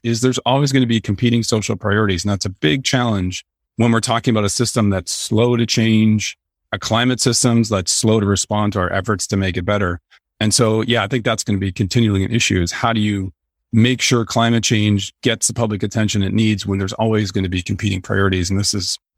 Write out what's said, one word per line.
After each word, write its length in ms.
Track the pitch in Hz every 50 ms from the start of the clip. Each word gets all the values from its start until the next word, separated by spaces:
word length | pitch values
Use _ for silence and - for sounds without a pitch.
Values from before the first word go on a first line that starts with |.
| -
is 180 | 117 117 113
there's 180 | 123 131 123 -
always 320 | - 120 127 139 147 139
gonna 140 | 131 135 127
be 160 | 117 117 113
competing 420 | - - 104 - 123 120 117 117 113
social 320 | - 117 110 104 - 110
priorities. 480 | - - 98 101 107 110 101 95 85 -
And 80 | 104
that's 140 | 101 92 -
a 40 | 101
big 340 | 95 - - 151 151 135 127
challenge 640 | - - 127 123 120 107 98 92 92 87 - - _ _ _ _ _ _
when 140 | - 113 120
we're 80 | 113 113
talking 320 | - - 117 113 - 127
about 120 | 113 110 104
a 60 | 101
system 400 | - - 123 - - 123 107 101
that's 220 | 98 92 87 -
slow 440 | - - - - 110 107 120 123 123
to 100 | 117 117
change, 720 | 107 - 120 113 113 110 110 110 110 107 107 104 - - - _ _ _ _ _ _
a 80 | - 101
climate 400 | - - 110 113 123 127 127 120
system 440 | - 127 117 - - 123 117 117 113
that's 280 | 104 107 95 85 -
slow 280 | - - - 110 107 113
to 60 | 104
respond 480 | 98 101 95 - - 107 104 104 101 95
to 60 | 101
our 120 | 90 87
efforts 360 | - 98 98 113 104 92 -
to 100 | - 107
make 200 | 98 95 92 87
it 80 | 92 87
better. 360 | 98 104 101 101 87 87 - - _ - _ _ _ _ -
And 140 | 107 107 -
so, 280 | - 120 110 110 110
yeah, 220 | 110 113 120 117 101
I 40 |
think 160 | 104 139 123 110
that's 200 | 123 110 - -
gonna 160 | - 104 95
be 120 | 98 95
continually 520 | 92 - 107 92 - 123 117 107 101 95 95
an 80 | -
issue, 300 | 113 113 - - 104 92
is 100 | 87 85
how 220 | - - - 117 113
do 60 | 110
you 320 | 104 104 101 98 95 90 - _ _ _ _ _ _ _ -
make 280 | 110 110 123 127 -
sure 240 | - - 127 120 113
climate 380 | - - 117 117 117 117 117 110
change 500 | - 120 107 104 104 104 101 - - - _
gets 260 | - 123 113 110 -
the 60 | - 117
public 300 | - 117 107 107 95 -
attention 400 | 101 - 113 107 101 - 104 98
it 100 | 95 101
needs 320 | 107 110 107 107 98 -
when 140 | 101 98 98
there's 140 | 98 95 -
always 380 | - 113 113 110 107 107 95
gonna 180 | - 104 95 90
be 120 | 90 92
competing 400 | - - 104 - - 101 98 95
priorities? 480 | - - 104 98 98 98 95 92 87 92
And 100 | 98 98
this 140 | 98 - -
is 240 | 101 92 - - - _ _ _